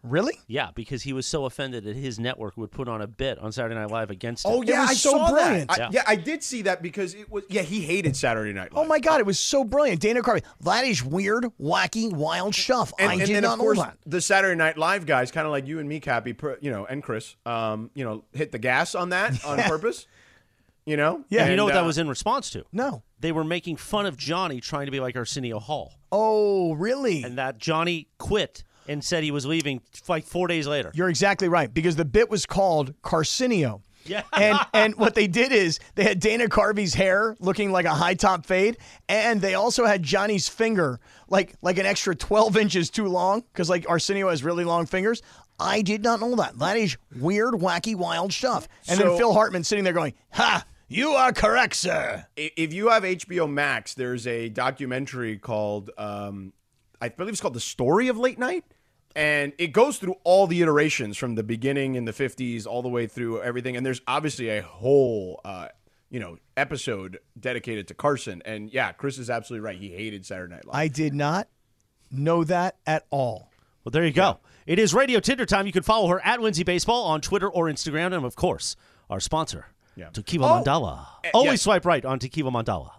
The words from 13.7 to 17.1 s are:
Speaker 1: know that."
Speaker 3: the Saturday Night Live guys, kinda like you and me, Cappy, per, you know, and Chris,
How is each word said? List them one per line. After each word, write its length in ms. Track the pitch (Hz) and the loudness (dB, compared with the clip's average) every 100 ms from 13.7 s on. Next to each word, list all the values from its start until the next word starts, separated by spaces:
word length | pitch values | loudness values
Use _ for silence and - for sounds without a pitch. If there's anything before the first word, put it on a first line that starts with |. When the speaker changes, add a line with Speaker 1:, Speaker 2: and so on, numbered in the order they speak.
| 202 | 4
Speaker 1:
know 60 | |
that." 140 | 143 - - | 0 -6 -6
Speaker 3:
the 140 | 175 | -4
Saturday 340 | - 196 196 170 | 4 4 4 4
Night 220 | 160 156 | 2 2
Live 280 | 160 196 160 | 0 0 2
guys, 240 | 139 127 | 2 2
kinda 200 | 160 156 | -2 -2
like 160 | 143 135 | -2 -4
you 100 | 160 | -8
and 80 | 147 | -6
me, 120 | 151 | -6
Cappy, 340 | - 120 117 | -2 -2 -2
per, 240 | 113 147 127 | -6 -8 -6
you 100 | 143 | -4
know, 140 | 107 98 | -4 -6
and 180 | 139 | -8
Chris, 320 | 139 | -6